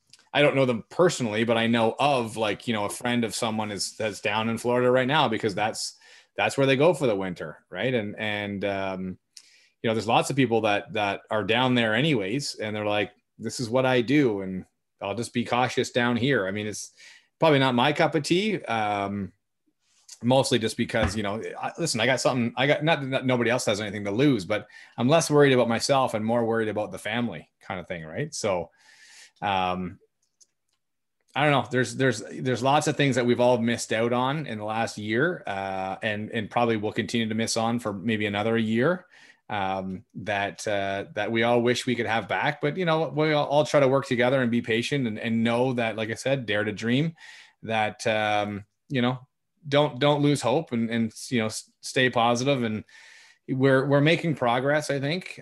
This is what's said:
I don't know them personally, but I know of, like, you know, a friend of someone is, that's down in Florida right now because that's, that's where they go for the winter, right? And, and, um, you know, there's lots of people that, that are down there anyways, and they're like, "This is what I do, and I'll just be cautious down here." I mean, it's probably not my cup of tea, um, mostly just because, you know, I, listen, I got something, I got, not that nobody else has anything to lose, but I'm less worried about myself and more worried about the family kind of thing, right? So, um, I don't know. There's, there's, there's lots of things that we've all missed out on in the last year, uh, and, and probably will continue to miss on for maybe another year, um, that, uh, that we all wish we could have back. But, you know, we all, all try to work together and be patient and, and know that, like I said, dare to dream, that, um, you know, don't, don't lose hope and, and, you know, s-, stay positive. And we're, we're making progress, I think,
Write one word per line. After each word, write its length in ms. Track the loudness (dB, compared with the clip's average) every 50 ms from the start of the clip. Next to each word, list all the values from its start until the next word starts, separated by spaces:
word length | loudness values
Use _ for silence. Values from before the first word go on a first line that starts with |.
| _ _ -20 -20 _ _ 0
I 80 | 2
don't 140 | 4 4 4
know 100 | 4 2
them 180 | 2 0 -2 -4 -6
personally, 540 | 0 2 2 2 2 0 -4 -2 0 0 0
but 120 | 2 2
I 120 | 2 2
know 280 | 2 2 2 2 2 2 2
of, 360 | 2 2 2 0 -2 -4 -4
like, 320 | -2 -2 -2 -2 -4 -4
you 60 | -4 -2
know, 120 | -2 -2
a 40 | -4
friend 340 | -4 -4 -2 -2 0 0 -2
of 120 | -2 -4
someone 360 | -4 -4 -2 -2 -4 -4 -4
is, 240 | -6 -6 -8 -8 -6
that's 260 | -4 -4 -4 -4 -4
down 280 | -4 -2 0 0 0 -2
in 80 | -2
Florida 320 | -2 -2 0 0 2 4 4
right 180 | 4 4 2
now 220 | 2 2 2 2 2
because 260 | 0 0 -2 -2 -2
that's, 400 | 0 -2 -2 -2 -6 -8 -10 -12 _ _ -20 -20 -20 _ _ -4
that's 220 | -2 -2 0 2
where 100 | 2 2
they 80 | 2 4
go 180 | 4 4 4 4
for 140 | 2 0
the 80 | 0 0
winter, 440 | 0 -2 -6 -6 -8 -10 -12 -12 -14 _ -12
right? 240 | -8 -4 -4 -2 -2
And, 220 | -2 -2 -4 -6
and, 480 | -6 -6 -4 -4 -4 -4 -6 -6 -4 -4
um, 520 | -2 -2 -2 -4 -4 -4 -6 -6 -8 -10 -12 _ _ -20 -20 -20 _ _ _ _ _ _ _
you 80 | -2 -2
know, 40 | 0
there's 140 | 0 0
lots 220 | 2 2 2 2 2
of 40 | 2
people 260 | 2 2 4 2 2
that, 300 | 2 2 0 0 -2 -4 -4
that 280 | -2 -2 -2 -2 -4 -6 -4
are 140 | -4 -2 0
down 320 | 0 2 2 2 2 2
there 180 | 2 2 2 2
anyways, 600 | 2 2 2 0 0 0 -2 -4 -4 -6 -6 -8
and 200 | -8 -8 -6 -4
they're 120 | -4 -2
like, 240 | 0 0 0 -2 -4 -6 _ _ _ _
"This 220 | -12 -10 -10 -8 -6
is 100 | -6 -2
what 160 | 0 0 2
I 160 | 2 2 2
do, 400 | 2 2 2 4 4 2 0 -2
and 240 | -6 -6 -8 -8 -10 _ _ _ _ _ _ -10
I'll 140 | -8 -6 -6
just 180 | -6 -6 -6
be 140 | -4 -4 -2
cautious 460 | 0 0 0 0 0 0 -2 -2 0
down 260 | 0 0 2 2 0
here." 300 | 0 0 2 2 0 0
I 40 | -2
mean, 140 | -4 -4 -6
it's 260 | -6 -8 -10 -12 -14 _ -20 -20 -20 -20 -20 _ _ _ 2
probably 200 | 4 4 6 6
not 160 | 4 4 4
my 180 | 4 2 2 2
cup 220 | 2 2 2 2
of 80 | 0 0
tea, 400 | 2 2 2 2 0 -2 -4 -4
um, 640 | -4 -2 -2 0 -2 -2 -2 -2 -4 -4 -6 -6 -8 -10 _ _ _ _ _ _ _ _ _ _ _ _ _ _ -20 -12 -4 0
mostly 340 | 2 4 4 4 2 0
just 180 | 0 0 -2 -2
because, 400 | -2 -4 -2 0 0 0 0 0
you 60 | -2
know, 180 | -4 -4 -4 -6 -8 -10 -10 -8
I, 100 | -10 -10 -6
listen, 240 | -6 -4 -4 -2 0
I 60 | 0
got 120 | 0 0 2
something, 320 | 2 0 2 2 0 -2 0
I 80 | 0 2
got, 180 | 2 2 2 2
not 260 | 0 0 0 -2 -4
that 160 | -4 -2 0
nobody 240 | 2 2 2 2 2
else 140 | 0 0 0
has 140 | 0 0 0
anything 260 | -2 -6 -6 -6 -4
to 60 | -2
lose, 320 | 0 4 4 4 4 2 0
but 240 | -2 -4 -4 -4 -8 -20 -20 -20 -12 -4
I'm 100 | 0 2
less 220 | 4 4 4 4 4
worried 240 | 6 6 6 6 6
about 160 | 4 4 2
myself 460 | 2 0 2 2 2 2 2 0 -2
and 100 | -2 -2
more 180 | 0 0 0 2
worried 240 | 0 0 0 0 -2
about 220 | -2 -4 -4 -6
the 60 | -8
family 500 | -10 -8 -4 -4 -2 -4 -4 -6 -10 -14 _ _ _
kind 180 | -12 -10 -10 -10
of 80 | -8
thing, 160 | -8 -10 -10 -10
right? 300 | -10 -8 -8 -8 -8 -8
So, 380 | -4 -2 -2 -2 -2 -4 -8 _ _ _ _ -20 -20 -20 -20 -20 -20 -20 -20 _ -6
um, 580 | -4 -2 0 0 0 -2 -2 -4 -6 -10 -10 -14 _ _ _ _ _ _ _ _ _ _ _ _ _ _ _ _ _ _ _ _ _ _ _ _ _ _ -2
I 80 | 2 4
don't 80 | 4
know. 160 | 4 2 2 0
There's, 260 | 0 0 0 0 0
there's, 280 | 0 2 2 2 0 -6 -12
there's 320 | -10 -6 -2 -2 -2 0 2
lots 240 | 2 2 4 2
of 80 | 2 0
things 220 | 2 2 2 2
that 80 | 2 2
we've 160 | 2 4 4
all 160 | 4 4 4
missed 340 | 2 2 0 -2 -2 -4 -2
out 220 | -2 0 0 0 0
on 340 | 0 0 -2 -2 -4 -6
in 100 | -8 -8
the 60 | -8 -6
last 340 | -6 -4 -2 -4 -4 -4
year, 460 | -8 -6 -2 0 0 0 0 -2 -4 -6
uh, 520 | -6 -6 -6 -4 -6 -4 -4 -6 -6 -6 -4
and, 300 | -4 -4 -4 -4 -6 -6
and 180 | -6 -6 -6 -2
probably 280 | 0 0 2 2 0
will 160 | 0 -2 -4 -4
continue 340 | -4 -4 -2 -2 -2 -2
to 80 | -2 -2
miss 220 | -2 -2 -2 -2
on 200 | 0 0 0 -2
for 140 | -2 -4 -4
maybe 340 | -6 -4 -2 -2 -2 0 -2
another 320 | -2 -2 -2 0 0 0
year, 480 | 0 0 0 2 2 2 2 0 -2 -6 _ _ -20 -20 -20 -20 _ _ -8
um, 560 | -6 -4 -4 -4 -4 -4 -6 -8 -10 -10 -14 _ -16
that, 500 | -12 -6 -4 -2 -2 -2 -4 -6 -6 -6
uh, 400 | -4 -2 -2 -2 -2 -4 -4 -6 -6 -6
that 160 | -6 -4 -2
we 140 | 0 0 2
all 180 | 4 4 4
wish 240 | 4 2 0 0 0
we 80 | -2 -2
could 120 | -2 0
have 240 | 0 -2 -2 -2 -2
back. 320 | -2 -2 -2 -2 -2 -2
But, 160 | -4 -4 -2
you 80 | -2 -2
know, 240 | 0 0 0 0 -2
we 240 | -2 0 0 2 2
all, 120 | 2 0
all 200 | 2 2 2 2
try 160 | 4 4 4
to 60 | 4
work 200 | 6 4 2 0
together 340 | 0 0 2 2 4 4 2
and 80 | 2 2
be 120 | 0 0
patient 460 | 0 0 0 0 0 -2 -2 -2 -2
and, 120 | -2 -4 -4
and 240 | -4 -2 0 2 2
know 300 | 2 2 2 2 0 0
that, 240 | 0 -2 -2 -2
like 120 | -4 -4 -6
I 60 | -6
said, 300 | -4 -2 -2 -2 0 0
dare 180 | -2 0 0 0
to 80 | -2
dream, 440 | -4 -4 0 2 2 2 2 0 -4 _ -18 -20 -20 -20 -20 -20 _ _ -8
that, 440 | -4 -2 0 0 -2 -4 -4 -2
um, 560 | -2 0 0 0 0 0 0 0 -2 -4 -8 -10 _ _ _ _
you 140 | -4 -2 0
know, 180 | 0 0 0 -4 -10 _ _ _ _ _ _ _ -6
don't, 320 | 0 2 2 2 2 0 0
don't 220 | 2 2 2 4
lose 200 | 2 2 2 2
hope 300 | 0 0 0 0 -2 -2
and, 180 | -2 -2 -2 -2
and, 240 | -2 -2 -2 -2 -4 -10 -10 -4
you 100 | -2 -2
know, 80 | -2
s-, 220 | -2 -4 -8 -14 _ _ _
stay 280 | -12 -4 0 2 2 4
positive. 540 | 4 4 2 2 2 2 2 0 0 0 0
And 200 | -2 -4 -6 -8 _ -20 -20 -20 -20 -20 -20 -20 -20 _ _ _
we're, 380 | -6 -2 2 4 4 6 4 4
we're 160 | 4 4 4
making 320 | 6 4 4 2 2 -2 -2
progress, 560 | 0 2 2 2 2 2 2 0 0 0 -2
I 100 | -4 -2
think, 400 | -2 -4 -4 -6 -8 -12 -16 -10